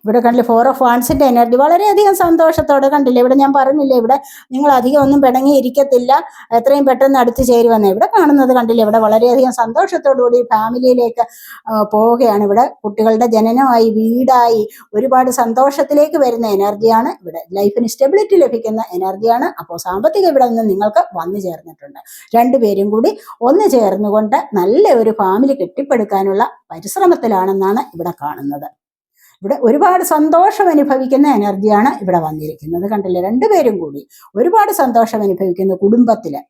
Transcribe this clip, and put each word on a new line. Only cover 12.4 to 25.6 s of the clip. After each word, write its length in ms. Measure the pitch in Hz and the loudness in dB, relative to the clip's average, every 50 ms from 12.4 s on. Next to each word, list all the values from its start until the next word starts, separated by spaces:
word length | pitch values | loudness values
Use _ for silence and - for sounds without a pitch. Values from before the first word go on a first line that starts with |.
| 208 | 0
ഇവിടെ 220 | 202 202 196 254 294 - _ _ | 0 2 2 0 0 -2 _ _
കുട്ടികളുടെ 460 | 214 202 214 220 226 220 220 247 240 220 | -10 -4 -2 0 0 2 0 0 0 2
ജനനമായി, 520 | 220 214 226 233 254 277 262 240 233 226 226 208 220 | 0 0 2 0 0 0 2 2 2 2 2 0 0
വീടായി, 640 | 220 226 233 247 262 262 262 247 240 233 233 220 214 214 - - - _ - | -2 0 0 0 0 2 2 2 2 2 0 0 -2 -6 -10 -20 -20 _ -6
ഒരുപാട് 380 | 208 233 262 254 254 262 254 247 269 | -4 -2 0 2 2 0 0 0 -2
സന്തോഷത്തിലേക്ക് 800 | 240 226 226 247 262 277 277 302 294 - 294 294 294 302 294 330 277 | -2 -2 0 0 0 0 0 -2 -4 -2 0 0 0 0 0 -2 0
വരുന്ന 220 | 247 233 226 233 220 202 190 | 0 -2 -4 -4 -2 -2 -2
എനർജിയാണ്. 520 | 196 208 208 202 214 226 226 220 233 302 392 - | -2 -2 -4 0 0 2 2 2 0 -2 -6 -8
ഇവിടെ 220 | 190 170 160 - - _ 180 190 | _ -14 -14 -14 -14 _ -6 -2
ലൈഫിന് 340 | 202 208 202 240 233 226 - | -2 -2 0 -2 -4 -4 -2
സ്റ്റെബിലിറ്റി 400 | - 269 277 330 403 427 415 392 349 302 | -2 0 2 2 0 0 2 2 2 2
ലഭിക്കുന്ന 400 | 233 240 226 226 220 220 220 220 - 185 180 | 2 -2 -6 -6 -6 -6 -6 -8 -6 -8 -6
എനർജിയാണ്. 500 | 185 190 196 196 220 226 233 240 285 349 - - 165 | -6 -6 -6 -4 -2 -2 0 0 -2 -4 -6 -10 -16
അപ്പോ 100 | _ 170 170 - 185 | _ -14 -12 -10 -8
സാമ്പത്തികം 420 | 180 196 226 311 - 415 381 349 294 | -8 -2 -2 0 0 2 0 2 2
ഇവിടെ 140 | 269 254 240 | 2 2 2
നിന്ന് 180 | 233 226 226 214 190 | 0 -2 0 -2 -2
നിങ്ങൾക്ക് 300 | 196 208 214 208 214 - - - 175 | 0 -2 -2 0 -2 -2 -2 -6 -10
വന്നു 180 | 165 175 196 208 185 180 | -8 -8 -8 -8 -8 -8
ചേർന്നിട്ടുണ്ട്. 520 | 165 - _ 165 165 _ - - - - - - - - - _ - 233 | -10 -10 _ -20 -20 _ -20 -20 -20 -20 -20 -20 -20 -20 -18 _ 0 0
രണ്ടുപേരും 520 | 240 254 247 269 233 208 202 196 196 208 208 | 2 2 2 0 0 0 0 0 -2 -2 -2
കൂടി 200 | 220 233 392 427 - - - - _ 233 240 | 0 0 -2 -2 -4 -14 -20 -14 _ -2 0
ഒന്ന് 180 | 294 381 427 392 269 247 | 2 2 2 2 2 2
ചേർന്നുകൊണ്ട് 600 | 220 196 185 196 208 208 202 214 214 208 226 311 - - 214 202 | 2 0 0 -2 -4 -2 -2 -2 -2 0 -2 -4 -4 -4 -4 -2
നല്ല 240 | 175 190 226 311 415 427 294 233 | 0 0 2 2 4 4 2 2
ഒരു 120 | 220 220 214 - 202 | 2 0 -2 -2 -2
ഫാമിലി 300 | 185 190 226 262 269 277 277 | -2 0 0 0 0 0 -2